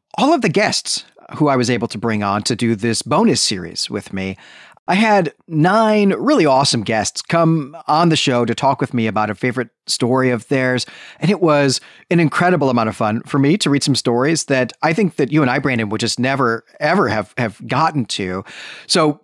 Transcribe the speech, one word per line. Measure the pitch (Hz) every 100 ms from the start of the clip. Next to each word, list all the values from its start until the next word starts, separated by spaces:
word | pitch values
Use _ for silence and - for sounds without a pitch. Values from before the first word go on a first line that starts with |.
| _ -
all | 262
of | 330
the | 208
guests | 185 208 - - - - _ - -
who | 147
I | 131
was | 117
able | 120 113
to | 107
bring | 113 107
on | 101 104
to | - 117
do | 117 110
this | 117 110
bonus | 117 151 220 123
series | - 98 85 85 -
with | 98 -
me. | 95 95 92 - - - - -
I |
had | 190 226 202 170 - -
nine | 156 175 220 220 214 202
really | 160 214 285 156
awesome | 131 139 120
guests | 104 110 - -
come | - 170 165 160 139 160 -
on | 151 170
the | 151
show | - 120 117
to |
talk | 113 135 135
with | 139
me | 120 110
about | 104 107
a | 101
favorite | 127 120 113 _ -
story | - 120 131 127
of | 120 -
theirs. | 135 127 127 - - - -
And | 160
it | 190
was | 170 147 139 127 - - -
an | 170
incredible | 160 - 180 180 139
amount | 120 110
of | -
fun | 110 113
for | - 147
me | 139 160
to | 151
read | 139
some | -
stories | 123 127 120 139 160 -
that | 131 123 -
I | 156
think | 170 190 -
that | 131
you | 151
and | 127
I, | 139
Brandon, | 139 120 104
would | 107
just | 117 -
never, | 127 135 120 113 _ -
ever | 151 190 127
have, | 107 98 -
have | 113 - 110
gotten | 127 160 151 107
to. | - 92 92 - - - - -
So | 185 151 147